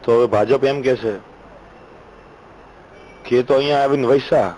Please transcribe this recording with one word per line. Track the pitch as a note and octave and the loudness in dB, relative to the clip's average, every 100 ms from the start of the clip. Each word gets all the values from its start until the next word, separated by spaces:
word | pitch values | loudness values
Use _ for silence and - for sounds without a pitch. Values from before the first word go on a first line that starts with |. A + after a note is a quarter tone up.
તો | - A#2 | 2 2
હવે | A#2+ | 2
ભાજપ | G#2 G#2+ C3+ | 0 0 0
એમ | C3+ C#3 | 0 -2
કહે | C3 B2 | -2 -2
છે | A2+ G2 - - - - - - - - - - - - - - - - - - - - | -4 -8 -14 -20 -20 -20 -20 -20 -20 -20 -20 -20 -20 -20 -20 -20 -20 -20 -20 -20 -20 -20
કે | - A#2+ | -4 -2
એ | |
તો | B2 | 0
અહીંયા | C3+ C#3+ C#3+ | 0 0 0
આવીને | C#3 C#3 A#2+ | 0 0 2
વસ્યા | C3+ - D#3 G2 | 0 2 0 0